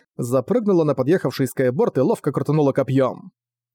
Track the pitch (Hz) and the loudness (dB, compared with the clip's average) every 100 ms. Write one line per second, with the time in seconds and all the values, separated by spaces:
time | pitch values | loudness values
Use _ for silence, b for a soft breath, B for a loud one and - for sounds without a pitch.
0 | b - 120 131 - 240 208 180 151 135 | b -10 -2 -2 0 0 2 2 2 0
1 | 127 180 139 - 135 - 127 135 233 - | 0 0 0 -2 -4 0 -2 0 0 0
2 | 143 156 - 135 127 151 139 131 135 131 | 0 0 -2 -4 0 2 2 0 0 2
3 | 127 90 - _ _ _ _ | 0 -2 -14 _ _ _ _